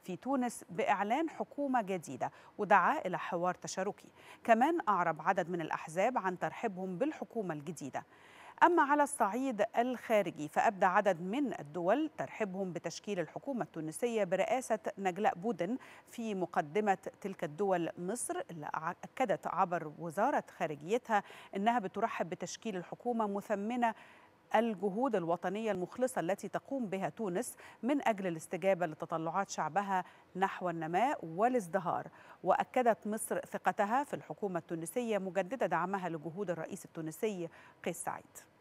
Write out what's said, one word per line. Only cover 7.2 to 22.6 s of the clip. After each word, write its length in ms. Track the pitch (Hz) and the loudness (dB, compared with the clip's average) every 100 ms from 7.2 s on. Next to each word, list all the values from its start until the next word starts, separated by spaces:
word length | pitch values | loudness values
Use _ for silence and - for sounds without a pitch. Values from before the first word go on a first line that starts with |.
| 240 233 185 | -8 -6 -4
الجديدة. 520 | 151 143 160 139 123 - - - - - - | -6 -8 -10 -8 -8 -12 -20 -20 -20 -20 6
أما 200 | 359 349 | 6 8
على 200 | 277 294 | 6 4
الصعيد 600 | 285 - 208 226 269 208 - - | 4 2 0 2 -2 0 0 2
الخارجي، 680 | 240 240 - 214 170 151 151 | 0 -2 2 2 2 -4 -2
فأبدى 380 | - - 196 190 | 2 2 4 4
عدد 360 | 190 202 165 | 6 4 0
من 380 | 185 247 269 - | -2 -2 -2 -4
الدول 500 | 147 165 175 254 311 - | -6 -2 2 2 0 -6
ترحيبهم 560 | 135 - 208 185 190 | -8 -4 -4 -2 -4
بتشكيل 460 | 165 170 - - 196 | -6 -8 -10 -6 -4
الحكومة 440 | 156 - - 247 | -4 -6 -6 -6
التونسية 600 | 151 170 156 160 240 226 | -6 -6 -8 -2 -2 0
برئاسة 560 | 190 185 185 254 - 220 - - | 2 2 2 0 0 -2 -2 -4
نجلاء 380 | 190 170 208 175 | -4 2 0 2
بودن، 420 | 208 175 175 254 - - - | -4 -2 -2 -4 -8 -20 -16
في 260 | - 226 196 | -10 -6 -4
مقدمة 640 | 170 190 151 175 214 190 - - | -2 -2 0 0 2 0 -2 -8
تلك 220 | 196 196 | -10 -6
الدول 460 | 165 147 202 180 160 - | -6 -2 2 2 2 -2
مصر، 440 | 175 240 - 349 - | -6 -4 -4 -6 -6
اللي 180 | 170 147 - 160 180 | -8 -6 -4 -4 -6
أكدت 440 | - - 254 156 - | -12 0 2 2 0
عبر 440 | 165 185 175 156 151 | 0 2 0 -4 -8
وزارة 440 | 165 156 247 285 - - | -6 0 2 2 -4 -4
خارجيتها 680 | 165 143 151 240 - 208 - - - 196 | -4 -4 -2 -2 2 0 0 -18 -8 0
إنها 240 | 214 240 | 2 2
بترحب 500 | 185 202 220 - 180 | 0 -2 -2 0 -4
بتشكيل 480 | 180 175 - | -4 -8 -6